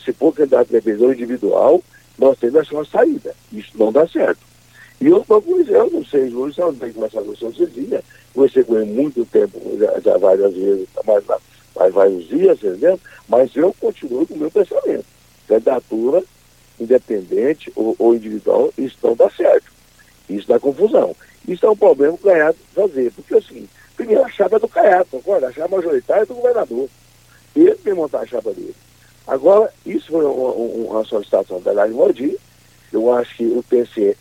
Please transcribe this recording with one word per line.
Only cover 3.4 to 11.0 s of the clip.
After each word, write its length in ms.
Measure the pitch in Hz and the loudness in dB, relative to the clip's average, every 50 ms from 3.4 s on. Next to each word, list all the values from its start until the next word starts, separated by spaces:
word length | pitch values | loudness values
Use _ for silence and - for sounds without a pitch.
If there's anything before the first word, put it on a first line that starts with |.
| _ - | _ -18
Isso 180 | - - - - - | -16 -16 -16 -10 -4
não 180 | - - 107 | -2 0 2
dá 140 | 110 139 160 170 | 2 2 2 2
certo. 320 | - 320 - - - - _ _ _ _ _ _ _ - - - _ - | 0 -2 -2 -2 -2 -4 _ _ _ _ _ _ _ -20 -20 -18 _ 0
E 100 | 254 294 | 4 4
outra 300 | 339 196 - - 220 214 | 4 4 4 2 2 2
coisa, 320 | 208 339 370 370 330 240 | 2 2 0 0 2 2
eu 180 | 202 - - - | 4 2 2 2
não 140 | 339 170 147 | 0 -4 -6
sei, 280 | - - 139 131 127 | -2 -2 -2 -2 -2
hoje 260 | 117 123 131 147 143 - | -4 -6 -6 -6 -4 -4
eu 80 | 180 | -4
não 80 | 170 143 | -4 -4
tenho 180 | 120 127 117 110 | -6 -10 -12 -8
conversado 320 | 110 110 107 - 110 101 | -8 -8 -6 -6 -8 -8
com 60 | 104 | -8
o 40 | 104 | -10
senhor 180 | - 117 113 110 | -10 -10 -8 -4
Cezinha, 480 | 117 117 113 - 120 139 226 - - - _ - - _ _ | -4 -4 -4 -4 -10 -8 -6 -6 -8 -8 _ -20 -20 _ _
conversei 320 | - 123 135 131 - - - | 0 2 2 2 4 2 2
com 140 | 113 113 110 | 2 2 0
ele 140 | 107 104 | 0 -2
muito 320 | 104 120 147 151 135 120 113 | -2 -2 -2 -2 -2 -4 -4
tempo, 340 | - - 110 104 98 104 113 - - - 101 | 0 0 0 0 0 -4 -10 -10 -8 -4 -2
já, 220 | 104 98 - - | 0 0 0 0
já 160 | - 107 92 | 0 0 2
várias 380 | 92 95 98 95 98 98 98 90 | 2 4 4 4 4 2 0 0
vezes, 320 | 90 95 98 98 95 92 - - - | -2 -2 0 0 -2 -4 -8 -10 -6